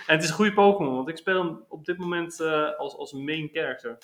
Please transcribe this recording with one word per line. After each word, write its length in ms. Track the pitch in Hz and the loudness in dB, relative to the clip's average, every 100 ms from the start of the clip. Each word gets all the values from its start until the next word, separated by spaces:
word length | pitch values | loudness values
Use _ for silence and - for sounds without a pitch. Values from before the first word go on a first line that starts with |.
| - | 2
het 160 | 160 | 2
is 60 | 165 | 2
een 60 | |
goede 180 | 185 214 | 2 4
Pokémon, 420 | 202 202 196 147 | 6 6 6 2
want 140 | 127 131 | -2 -4
ik 80 | 165 | -4
speel 260 | 196 185 | 0 0
hem 200 | 170 160 - | 0 -4 -12
op 160 | 156 | -10
dit 140 | 151 180 | -6 -4
moment, 420 | 180 175 170 - | -2 -4 -4 -4
eh, 380 | 160 156 151 151 | 0 0 0 -2
als, 180 | 143 - | -8 -8
als 160 | 139 | -10
main 360 | 135 143 156 151 | -8 -6 -4 -4
character. 460 | 160 143 127 120 117 | -6 -6 -6 -10 -14